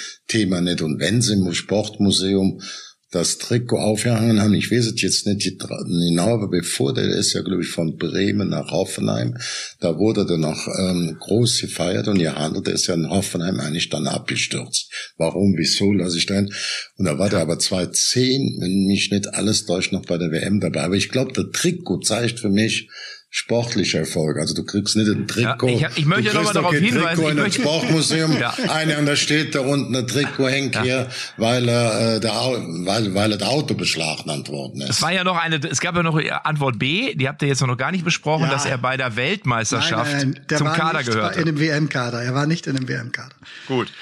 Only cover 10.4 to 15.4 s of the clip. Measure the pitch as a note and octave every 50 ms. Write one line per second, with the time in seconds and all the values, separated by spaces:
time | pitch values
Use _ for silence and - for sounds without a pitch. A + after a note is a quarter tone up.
10.4 | D#2 D2+ D2+ - - - - - F#2+ F#2 F2+ F2 F2 D#2+ D#2+ - - - G2 A2+
11.4 | A#2+ A#2 - - - - - - E2 F2 G2 A2 - G#2+ G2+ F#2 E2 D#2 C#2 D2
12.4 | D2+ D#2 - G2 - - - - - - F2+ E2+ D#2+ D2+ E2+ G2 F#2+ - - F2+
13.4 | E2+ F#2 F#2+ - C#2 D2 D2+ E2+ - - - D2+ D2+ C#2+ E2 - - - C2 -
14.4 | - - - B1+ B1 - - - - - - - - - - - E2 D#2+ - F2